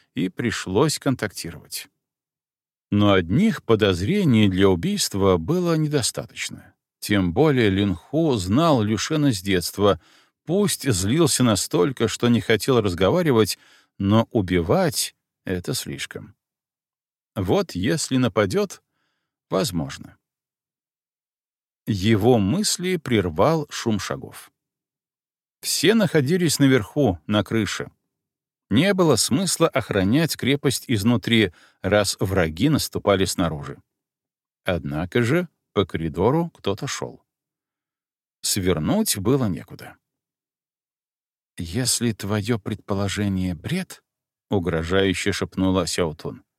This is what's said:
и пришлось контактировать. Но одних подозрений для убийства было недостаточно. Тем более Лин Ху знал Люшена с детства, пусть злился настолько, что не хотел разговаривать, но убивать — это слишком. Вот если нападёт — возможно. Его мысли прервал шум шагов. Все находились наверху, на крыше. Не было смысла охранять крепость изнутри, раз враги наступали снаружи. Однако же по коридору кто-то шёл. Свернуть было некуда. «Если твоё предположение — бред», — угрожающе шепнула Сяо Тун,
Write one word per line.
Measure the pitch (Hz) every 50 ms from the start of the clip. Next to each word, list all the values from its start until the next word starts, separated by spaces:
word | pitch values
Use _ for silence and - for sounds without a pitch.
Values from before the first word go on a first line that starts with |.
| _ _ -
и | - 170 190
пришлось | - - 123 113 95 - - 92 92 104 151 156 - -
контактировать. | - 143 127 - - 101 - - - 82 80 73 - - - - - - _ _ _ _ _ _ _ _ _ _ _ _ _ _ _ _ _ _ _ -
Но | - 104 104 104 98
одних | 95 87 82 95 143 208 226 170 - -
подозрений | - 113 107 107 101 95 85 92 110 185 208 196 151 120 110 107 98
для | 95 90 98 98
убийства | 95 85 85 135 208 208 - - - 98 95 98 92 85
было | 80 87 165 180 180 175 165
недостаточно. | 156 156 147 147 143 110 - - - 131 - - - - - - - - - _ _ _ _ _ _
Тем | - - 107 101 92 90 82
более | 107 151 160 139 127 117 104
Лин | 92 98 104 101 90
Ху | 87 - - - 156 165 160 127
знал | 107 90 90 104 135 170 170 147 123
Люшена | 107 104 110 101 - - 160 156 147 139
с | 117 95
детства, | 90 98 95 90 85 - - - 101 101 92 85 _ _ _ _ _ _ _ _ _
пусть | - 160 202 208 160 - - - 139
злился | 113 85 90 101 123 160 170 139 - - 127
настолько, | 120 107 98 - - - 165 175 151 127 - 117 107
что | - - - 120
не | 120 110
хотел | 95 - 113 104 - - 131 120
разговаривать, | 107 104 87 82 92 95 131 180 180 156 127 110 107 - - - _ _ _ _ _ _ _ -
но | 98 98 104 113 117 -
убивать — | - 120 98 90 95 87 85 85 127 185 190 160 - - - - - _ _ _ _ _ -
это | 95 95 90 87 - -
слишком. | - - - 73 - - - - - - - - _ _ _ _ _ _ _ _ _ _ _ _ _ _ _ _ _ _ _ -
Вот | 110 95 90 127 190 202 - -
если | 85 90 110 170 151 - - 131 131
нападёт — | 127 117 - 110 104 95 110 151 - 185 - - _ _ _ _ _ _ _ _ _ _ _ _ _ -
возможно. | - 90 - 110 95 82 71 67 - - - - - _ _ _ _ _ _ _ _ _ _ _ _ _ _ _ _ _ _ _ _ _ _ _ _ _ _ _ _ _ _ _ _ _ _
Его | - 113 95 90 113 113 101 95 120 127 113
мысли | 98 95 120 190 214 - - - 175 185 185 165
прервал | - - 123 107 92 87 78 78 101 143 165 160 147 -
шум | - - - 117 107 98
шагов. | - - - 71 - - - - - - _ _ _ _ _ _ _ _ _ _ _ _ _ _ _ _ _ _ _ _ _ _
Все | - - - - - 175 220
находились | 226 208 156 - 160 135 131 180 190 175 151 - -
наверху, | 143 135 131 123 104 - - 147 143 117 87 - _ -
на | 104 107 104
крыше. | - 113 113 104 - - - - - _ _ _ _ _ _ _ _ _ _ _ _ _ _ _ -
Не | 95 117 170 202 202
было | 185 180 160 135
смысла | 101 - - 113 165 196 165 - - 165 156
охранять | - 135 - - - 101 90 95 117 147 170 - - -
крепость | - 120 139 143 - 147 123 - - -
изнутри, | 123 104 98 117 123 113 - - 117 113 107 90 - _ _ _ _ _
раз | - 95 98 104 101 - - -
враги | 120 92 98 95 87 82 80 80 113 151
наступали | 151 104 - - - 87 - 101 101 95 95
снаружи. | - - - - - 76 73 73 71 69 - - _ _ _ _ _ _ _ _ _ _ _ _ _ _ _ -
Однако | - 92 82 67 71 71 76 87 92 - 120 120
же | 113 143 175 180 - _ _ _ _ -
по | 104 98
коридору | - - 80 80 82 69 85 98 113 139 165 170 165
кто-то | - _ - - 98 - -
шёл. | 135 - - - 120 123 - _ _ _ _ _ _ _ _ _ _ _ _ _ _ _ _ _ _ _ _ _ _ _ _
Свернуть | - - - 104 90 92 87 78 76 92 156 214 226 - - 110
было | 95 107 135 139 127
некуда. | 104 85 60 58 - - - - - - _ _ _ _ _ _ _ _ _ _ _ _ _ _ _ _ _ _ _ _ _ _ _ _ _ _ _ _ _ _ _ _ -
«Если | 90 82 85 117 131 123 - - 117 120 110
твоё | - - 98 107 107 95 104 123 107
предположение — | - - 107 92 - - 104 98 101 98 - 101 104 101 95 92 92 92 90
бред», — | 76 76 107 156 185 185 - - - _ _ _ _ _ _ _ _ _ -
угрожающе | 107 101 85 85 82 80 82 82 92 95 98 98 90 - - 101
шепнула | 90 - 95 82 - - 95 92 92 95 87 80
Сяо | - - 90 80 78
Тун, | - - - 58 - _ _ _